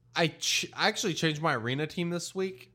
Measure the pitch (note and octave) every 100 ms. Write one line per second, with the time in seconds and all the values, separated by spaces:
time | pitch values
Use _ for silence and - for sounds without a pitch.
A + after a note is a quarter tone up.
0 | _ - E3+ - - - - C3 F3+ G#3+
1 | G3+ D3+ D#3+ D3 D#3+ C3 A#2 C3+ D#3 -
2 | E3+ F3 - F#3+ F#3+ F#3 -